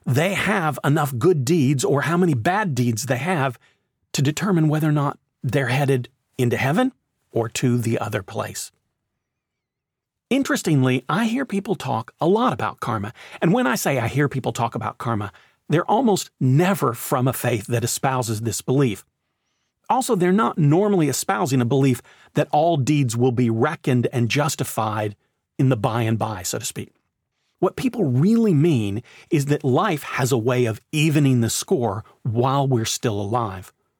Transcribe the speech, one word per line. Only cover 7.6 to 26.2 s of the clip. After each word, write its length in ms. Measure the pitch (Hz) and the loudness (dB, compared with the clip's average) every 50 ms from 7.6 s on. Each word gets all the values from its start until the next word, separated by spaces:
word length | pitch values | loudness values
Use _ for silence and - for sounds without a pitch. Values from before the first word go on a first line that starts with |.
| - 127 120 123 | 0 0 0 0
the 200 | 110 113 117 - | 0 -2 -2 -2
other 240 | - 107 104 107 95 | -4 -4 -6 -6 -8
place. 500 | - 107 113 104 98 98 - - - - _ _ _ _ _ _ _ _ _ _ _ _ _ _ _ _ _ _ _ _ _ _ _ _ _ _ _ _ _ _ _ | -6 -8 -8 -8 -8 -10 -12 -14 -14 -18 _ _ _ _ _ _ _ _ _ _ _ _ _ _ _ _ _ _ _ _ _ _ _ _ _ _ _ _ _ _ _
Interestingly, 760 | 233 277 262 - 294 233 - 180 156 135 127 127 127 - - - | 0 0 0 0 -2 -2 0 2 2 4 4 4 2 0 -2 -2
I 180 | 151 196 233 | -2 -2 0
hear 180 | 220 226 269 269 | 0 -2 -2 -4
people 320 | - 190 196 196 226 185 | -4 -4 -6 -4 -4 -6
talk 360 | - - 131 120 113 113 - - _ | -6 -4 -4 -4 -4 -6 -8 -6 _
a 60 | 147 | 0
lot 260 | 165 196 220 247 240 156 | 2 2 2 2 0 -2
about 280 | - 127 104 - - | -2 -4 -6 -6 -6
karma. 320 | - - 110 107 101 107 - - - - - - | -6 -4 -4 -4 -6 -8 -10 -14 -20 -20 -8 -2
And 120 | - 143 190 | 0 2 2
when 140 | 254 247 | 2 2
I 100 | - 233 | 0 -2
say 220 | - - 170 139 127 | -2 -2 -2 -2 0
I 100 | 113 - | -2 -2
hear 200 | - 139 147 131 | 0 0 0 0
people 240 | - 139 - 123 110 | -2 -4 -6 -6 -4
talk 220 | - 123 113 - | -2 -4 -4 -4
about 240 | 120 113 110 - - | -6 -6 -6 -8 -6
karma, 340 | - 120 117 101 101 90 - - _ _ _ _ _ - | -4 -4 -4 -4 -4 -8 -12 -18 _ _ _ _ _ 0
they're 200 | 147 165 170 - | 0 0 2 2
almost 420 | 208 - 269 226 190 165 - - _ _ | 0 2 4 2 2 0 -2 -8 _ _
never 540 | 131 131 131 143 180 185 202 139 - 127 113 | 2 4 4 4 4 4 2 2 0 -2 -2
from 340 | - - - 147 131 123 135 | -4 -4 -2 0 0 2 0
a 40 | 120 | -2
faith 360 | - - 123 120 107 98 - | -2 -2 -2 -2 -2 -2 -2
that 160 | 117 117 117 | -2 -2 -2
espouses 560 | 120 - - - 135 131 127 120 110 113 104 | -2 -4 -2 -2 -2 -2 -2 -2 -2 -4 -4
this 200 | 117 113 95 - | -4 -6 -6 -6
belief. 440 | - - 127 143 143 120 95 - - _ _ _ _ _ _ _ _ _ _ _ _ _ _ _ _ - | -4 -2 2 2 2 0 0 -4 -10 _ _ _ _ _ _ _ _ _ _ _ _ _ _ _ _ -2
Also, 280 | 220 254 247 - 233 | -2 -2 0 0 0
they're 160 | 180 180 180 185 | 2 2 2 2
not 260 | 208 233 226 - - | 2 2 0 0 2
normally 500 | 156 143 151 180 208 208 202 180 156 139 | 4 4 4 4 4 2 2 2 2 0
espousing 520 | 127 - - - 190 208 185 131 135 131 | 0 -2 -2 -2 -2 -2 0 0 2 2
a 40 | 120 | 2
belief 380 | 117 143 135 139 135 123 - - - - _ - _ _ | 2 2 2 4 2 2 0 -4 -14 -20 _ -20 _ _
that 140 | 147 147 - | -2 0 2
all 260 | - 147 160 170 170 | 2 2 2 2 2
deeds 400 | 151 123 127 156 147 139 120 110 | 2 0 2 2 2 0 0 0
will 160 | 117 123 131 120 | 0 0 2 2
be 180 | 110 127 117 | 2 0 0
reckoned 580 | 113 110 135 151 160 - - 147 127 123 117 - - | 2 0 0 -2 -2 -4 -2 0 0 2 0 0 0
and 160 | 123 120 113 | -2 -2 0
justified 880 | - 143 143 151 - - 123 - - - 110 110 104 110 107 107 104 _ _ _ _ _ _ _ _ - | 0 0 0 -2 -2 -4 -6 -6 -4 -4 -4 -2 -2 -4 -4 -6 -8 _ _ _ _ _ _ _ _ 0
in 100 | 139 131 | 2 2
the 80 | 131 | 2
by 260 | 110 101 127 107 120 113 | 2 0 -2 -2 0 0
and 160 | 110 113 | 0 0
by, 240 | 104 | -2